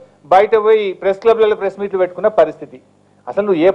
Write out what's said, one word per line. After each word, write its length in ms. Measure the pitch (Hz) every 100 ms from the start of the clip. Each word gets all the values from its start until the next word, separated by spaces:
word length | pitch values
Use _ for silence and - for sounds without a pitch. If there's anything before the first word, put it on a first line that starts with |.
| - _ 143
బయట 200 | 190 208 220 208
పోయి 200 | 220 196 175
ప్రెస్ 200 | 190 190
క్లబ్లలో 340 | 226 220 214 208
ప్రెస్ 160 | 190 196
మీట్లు 200 | 202 190
పెట్టుకున్న 280 | 180 - 214 214
పరిస్థితి. 380 | 175 - 147 127 _ _ _ _ -
అసలు 180 | 185 208
నువ్వు 140 | 165
ఏ 40 | 180